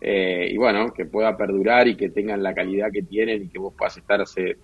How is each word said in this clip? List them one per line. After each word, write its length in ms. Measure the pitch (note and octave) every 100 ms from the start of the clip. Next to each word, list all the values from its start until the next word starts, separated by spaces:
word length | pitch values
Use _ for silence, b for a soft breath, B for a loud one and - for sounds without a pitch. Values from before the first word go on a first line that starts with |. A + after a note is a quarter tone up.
eh, 460 | - G2 F#2 F2+ F2+
y 80 | G2+
bueno, 360 | A#2+ G#2 A#2
que 120 | -
pueda 320 | E2 G#2 A2 G2
perdurar 520 | G2+ G2 G2+ B2 B2
y 80 | F#2+
que 140 | G2
tengan 340 | G#2 G#2 G2+
la 100 | F#2+
calidad 380 | F#2 F#2 G2 G#2+
que 100 | G2+
tienen 400 | F2 G2+ A2+ A2
y 60 | F#2
que 100 | F#2+
vos 160 | F#2+ -
puedas 200 | G2 -
estar 240 | - G2+
hace 380 | F#2+ - F2+ -